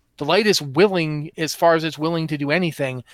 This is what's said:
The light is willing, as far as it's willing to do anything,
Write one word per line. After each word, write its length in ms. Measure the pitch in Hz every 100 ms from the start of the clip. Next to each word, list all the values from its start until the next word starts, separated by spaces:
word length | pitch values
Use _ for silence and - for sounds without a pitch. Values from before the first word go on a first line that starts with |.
| _ -
The 80 | 147
light 200 | 185 214
is 160 | 185
willing, 680 | 143 135 202 185 156 151 151 -
as 200 | 156 -
far 180 | 170
as 100 | 165
it's 140 | 160 143
willing 300 | 156 170 156
to 100 | 151
do 140 | 143
anything, 520 | 160 175 143 135 127 -